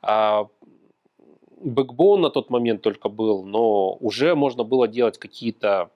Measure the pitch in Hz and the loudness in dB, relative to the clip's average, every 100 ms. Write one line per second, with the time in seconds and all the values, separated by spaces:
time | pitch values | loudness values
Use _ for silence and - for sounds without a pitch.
0 | - 107 107 107 107 _ - _ _ _ | 0 2 2 0 -2 _ -20 _ _ _
1 | _ _ _ _ _ - 165 120 131 120 | _ _ _ _ _ -12 -6 -4 -4 2
2 | 185 202 156 143 - 123 117 107 110 101 | 4 4 2 -2 -2 -2 0 0 -2 -2
3 | - 107 110 101 95 104 117 104 95 - | -8 -2 -2 -2 -2 0 2 2 0 -2
4 | 110 110 147 165 143 123 110 131 120 113 | -6 0 0 2 0 -2 -2 0 0 2
5 | 120 - 101 - 117 110 107 98 85 | -2 -2 -20 -8 -8 -4 -2 -2 -2